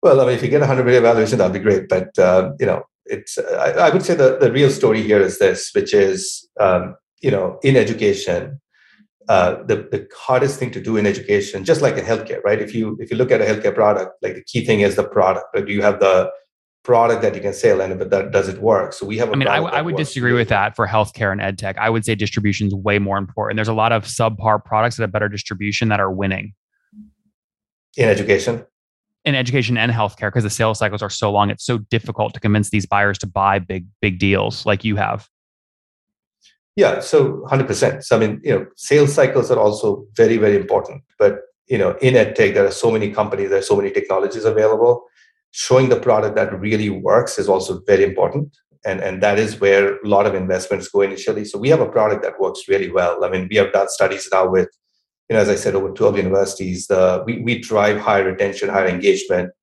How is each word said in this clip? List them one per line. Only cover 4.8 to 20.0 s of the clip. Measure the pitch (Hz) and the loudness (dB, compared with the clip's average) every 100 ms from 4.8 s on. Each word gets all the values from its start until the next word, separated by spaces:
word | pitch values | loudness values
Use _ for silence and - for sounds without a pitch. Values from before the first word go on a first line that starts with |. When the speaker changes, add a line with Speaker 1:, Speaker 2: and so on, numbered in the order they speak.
| 120 110 | 2 2
Speaker 1:
here | 104 104 | 2 4
is | 95 - | 4 2
this, | 98 92 - | 2 2 -2
which | 101 98 | -4 2
is, | 104 98 92 - - _ - | 2 2 0 -6 -12 _ -2
um, | 101 90 90 - _ _ | 2 2 -2 -12 _ _
you | 135 | -2
know, | 101 92 - | 0 -2 -2
in | 131 135 | 2 4
education, | 113 113 104 98 - 87 87 139 _ _ _ _ _ _ - | 2 0 0 0 -2 -4 -4 -14 _ _ _ _ _ _ 0
uh, | 101 90 - | 2 2 0
the, | - 104 - | -4 -4 -2
the | 104 - | -8 -10
hardest | - - 131 135 - | -16 -2 0 0 -2
thing | 123 | -8
to | - | -8
do | 92 110 | -4 0
in | 101 | 0
education, | 98 - 104 98 98 | -2 0 -2 -2 -8
just | 95 127 | 0 2
like | 139 - | 2 -2
in | |
healthcare, | 110 113 - 85 | -2 -4 -4 -6
right? | 101 107 | -2 -2
If | 104 | -2
you, | 117 110 107 | -4 -6 -6
if | 110 | -8
you | 117 | -2
look | 127 | 2
at | 120 | 2
a | |
healthcare | 104 107 104 | 2 0 -2
product, | 98 107 101 92 - | 2 2 2 -2 -8
like, | 104 | -8
the | 92 | -8
key | - 117 113 | -8 -6 0
thing | 107 | 2
is | 101 95 | 2 0
the | |
product, | 92 - 92 95 - | -2 2 2 0 -4
right? | 110 | -6
Do | 98 | -4
you | 101 | 0
have | 101 101 | 0 2
the | 98 92 92 - _ _ _ _ | 2 4 0 -6 _ _ _ _
product | - 117 117 110 | 0 2 2 2
that | 110 | -2
you | 98 | -4
can | 101 | -8
sell, | 95 117 95 | 0 2 2
and | 95 92 | 0 -4
but | 95 | -2
that, | 98 98 | -2 0
does | 101 95 | -2 -2
it | 95 | -2
work? | 104 104 90 | 0 2 0
So | - 101 | -8 -8
we | 110 | -4
have | 117 | -2
a | |
Speaker 2:
I | - | 0
mean, | 127 | 0
I, | 143 | -2
Speaker 1:
product | 165 | -2
Speaker 2:
I | 143 | -4
Speaker 1:
that | 160 | -4
Speaker 2:
would | |
Speaker 1:
works | 147 | -4